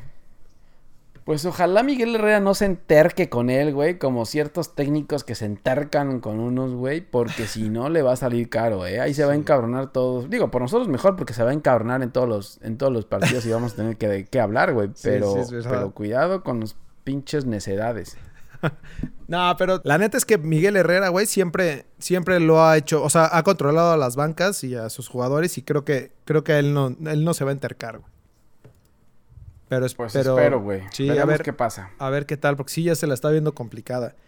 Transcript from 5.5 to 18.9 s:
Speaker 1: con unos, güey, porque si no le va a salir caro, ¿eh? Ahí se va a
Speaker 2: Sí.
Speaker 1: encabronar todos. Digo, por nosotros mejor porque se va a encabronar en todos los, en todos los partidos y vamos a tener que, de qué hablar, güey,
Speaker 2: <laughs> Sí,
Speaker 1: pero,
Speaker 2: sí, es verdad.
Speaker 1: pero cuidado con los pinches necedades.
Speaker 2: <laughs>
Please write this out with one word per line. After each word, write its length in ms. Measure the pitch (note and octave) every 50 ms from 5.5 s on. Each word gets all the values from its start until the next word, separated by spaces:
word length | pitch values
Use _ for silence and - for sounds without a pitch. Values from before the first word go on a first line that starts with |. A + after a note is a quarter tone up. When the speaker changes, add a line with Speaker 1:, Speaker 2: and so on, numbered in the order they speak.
| G#2 G2 - C#3 C3+ C#3+ D3 D3 - D3 C#3+ C#3 C3 A#2+
Speaker 1:
con 200 | - A2+ G#2+ A2
unos, 340 | A#2 B2 B2 B2+ C3 C3 B2
güey, 260 | B2 B2+ C3 D3 E3
porque 460 | - - - B2 A#2+ A#2+ D#3+ - A2+ G2+
si 220 | - G#2+ A2 G#2+
no 200 | G#2+ A#2 B2 D3
le 120 | E3 E3
va 120 | C#3 B2 B2+
a 20 | B2+
salir 320 | C3+ B2 A#2+ A#2+ A#2 -
caro, 360 | - A2+ A2+ A#2 G#2+ F#2 F2+ F2+
¿eh? 120 | F#2+ A#2+
Ahí 140 | C3+ D3+ C#3+
se 100 | C#3+ D3
va 80 | C#3+
a 40 | C#3+
Speaker 2:
Sí. 40 | D3
Speaker 1:
encabronar 540 | D3 D3 D3+ C3+ A2+ A2+ B2 C3 C3+ C3+ -
todos. 360 | C3 B2+ B2+ B2+ B2 A#2+ D#3+
Digo, 200 | A3 B3 F3+ A2+
por 120 | A2+ B2 B2
nosotros 260 | B2+ F#3 A#3+ B3+ G3+
mejor 260 | C3+ - - G3 F#3+
porque 180 | F#3 C#3+ - A2+
se 100 | - A2+
va 80 | A#2+
a 20 | C#3+
encabronar 480 | D3+ - D3 B2+ A2+ A2 A#2 B2 C3
en 100 | C3 A#2
todos 160 | - B2+ B2+ A#2+
los, 320 | A2 G2+ G2 - - - -
en 140 | A2+ A2 -
todos 140 | C#3 C3+
los 140 | B2+ A2+ G2
partidos 400 | - - G2 - B2 B2 B2+ A2+
y 60 | A#2
vamos 220 | A2 A#2 A#2+ A#2+ G#2+
a 20 | -
tener 200 | G#2+ A2+ A2+ -
que, 100 | A2+ G#2+
de 160 | G2+ G2 F#2
qué 140 | - - B2+
hablar, 320 | A2 G2+ G#2+ B2+ E3+ F#3 C#3+
güey, 140 | A#2 G2+ G2
Speaker 2:
<laughs> 80 | -
Sí, 60 | - -
Speaker 1:
pero, 280 | - G#2 G#2 G#2 G2 G2
Speaker 2:
sí, 40 | G2+
es 120 | - A#2+
verdad. 180 | A#2+ A#2 A#2 A#2+
Speaker 1:
pero 220 | B2+ B2 G2 G2
cuidado 520 | G2 - G#2+ G#2 A2+ B2+ D3+ F3 F#3+ F#3 -
con 160 | - B2+ A#2
los 160 | A2 G#2+ - - - - - - -
pinches 400 | C3+ C3+ C#3+ C3+ - - D3 C3
necedades. 720 | B2 A2 G2+ - - G2 G2 A2 A#2 A#2+ G#2 F2 - - - - - - - - - - -
Speaker 2:
<laughs> 60 | - D3+ - - - -